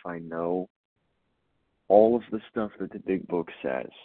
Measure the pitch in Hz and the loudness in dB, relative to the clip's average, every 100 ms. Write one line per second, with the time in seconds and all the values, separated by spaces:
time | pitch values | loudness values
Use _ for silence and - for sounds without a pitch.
0 | 90 85 82 82 85 90 92 _ _ _ | -10 -10 -8 -4 -2 -2 -4 _ _ _
1 | _ _ _ _ _ _ _ _ - 101 | _ _ _ _ _ _ _ _ 4 6
2 | 110 120 117 110 - 120 107 - 95 104 | 8 4 -2 -8 -8 -6 -6 -6 -10 -8
3 | - 95 - 87 82 - - 64 55 - | -4 -4 -2 -4 -6 -6 -4 -4 -6 -14